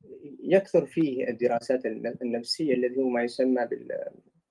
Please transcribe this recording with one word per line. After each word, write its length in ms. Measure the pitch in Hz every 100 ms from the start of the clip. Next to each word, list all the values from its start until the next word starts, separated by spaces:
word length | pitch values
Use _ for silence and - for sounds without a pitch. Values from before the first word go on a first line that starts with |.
| - - 147 -
يكثر 460 | - 190 196 175 139
فيه 420 | - 156 127 123
الدراسات 560 | 113 120 117 - 127 117
الن-، 320 | 110 113 120
النفسية 520 | 123 120 120 - 156
الذي 240 | 123 123 127
هو 120 | 131
ما 140 | 120
يسمى 420 | 120 - 131 127 117
بال-، 260 | - 120 - - - _ _ _